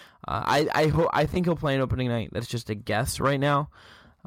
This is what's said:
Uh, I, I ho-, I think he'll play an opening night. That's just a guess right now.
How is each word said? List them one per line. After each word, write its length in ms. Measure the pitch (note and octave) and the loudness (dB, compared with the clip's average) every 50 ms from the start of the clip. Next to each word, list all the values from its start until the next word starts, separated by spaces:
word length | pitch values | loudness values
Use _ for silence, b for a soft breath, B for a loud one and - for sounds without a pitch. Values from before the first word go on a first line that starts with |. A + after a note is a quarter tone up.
| B B B B - | B B B B -8
Uh, 160 | - - - - | -6 -6 -2 0
I, 240 | - B2+ D3 - - | 2 2 2 2 2
I 140 | - C#3+ D#3 | 2 2 2
ho-, 240 | D3+ D3 D#3+ E3 - | 2 4 2 2 2
I 140 | - C#3 D#3 | 2 0 0
think 200 | D3+ - F3+ F3 | 0 0 0 0
he'll 100 | F3 E3 | 0 0
play 180 | - D#3 C#3+ C3+ | 0 0 0 0
an 60 | C3+ | 0
opening 280 | C3 B2 C3 B2+ B2+ A#2+ | 0 0 -2 -2 -2 -2
night. 200 | A#2 A2+ G2 - | -2 -2 -4 -6
That's 160 | - A2 A#2+ | -6 -8 -6
just 240 | - A#2+ A#2 - - | -6 -6 -6 -6 -6
a 60 | A2 | -8
guess 420 | G#2 - - G#2 G#2+ A#2+ - - - | -6 -4 -2 -2 0 -2 -2 -2 0
right 220 | B2 C#3 C#3+ C3+ | 0 2 2 2
now. 300 | C#3 D3 C#3+ C#3+ D3+ B B B B B B B B B B B - | 2 2 2 2 0 B B B B B B B B B B B -14